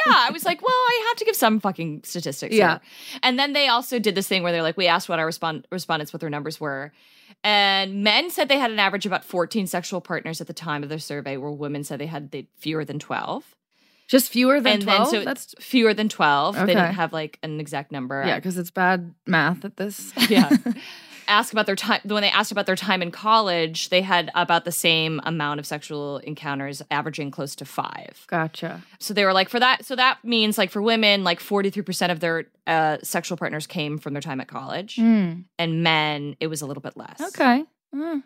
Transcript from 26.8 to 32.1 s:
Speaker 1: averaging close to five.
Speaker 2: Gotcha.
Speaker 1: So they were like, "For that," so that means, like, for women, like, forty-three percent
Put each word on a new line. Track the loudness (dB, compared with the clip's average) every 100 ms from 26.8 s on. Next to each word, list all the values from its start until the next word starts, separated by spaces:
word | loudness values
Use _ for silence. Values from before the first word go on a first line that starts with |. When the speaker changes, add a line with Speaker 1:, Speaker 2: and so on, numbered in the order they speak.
| -4
Speaker 1:
averaging | -4 -4 -6 -8
close | -8 -10 -10
to | -12
five. | -8 -8 -8 -16 -20 -6
Speaker 2:
Gotcha. | -2 -2 -6 -10 -10 -16 -12
Speaker 1:
So | -4
they | 2
were | 4
like, | 4 4
"For | 4
that," | 4 2 -2
so | 2
that | 2 2 0
means, | 2 2 2
like, | 0
for | 0
women, | 2 4 4 4
like, | 2 -2
forty-three | -2 0 0 -2
percent | -6 -2 0